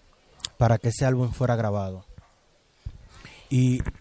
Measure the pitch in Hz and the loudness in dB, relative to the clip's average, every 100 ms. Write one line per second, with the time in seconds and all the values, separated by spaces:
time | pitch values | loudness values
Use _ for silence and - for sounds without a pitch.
0 | _ _ _ - - - 117 113 120 - | _ _ _ -12 -12 0 2 2 0 0
1 | 131 127 123 - 123 117 107 101 95 92 | 0 0 -2 0 0 0 0 -2 -4 -8
2 | - - - _ _ _ _ _ - - | -16 -20 -20 _ _ _ _ _ -16 -16
3 | - - - - - 131 127 123 - - | -20 -20 -20 -20 -2 2 2 2 -2 -6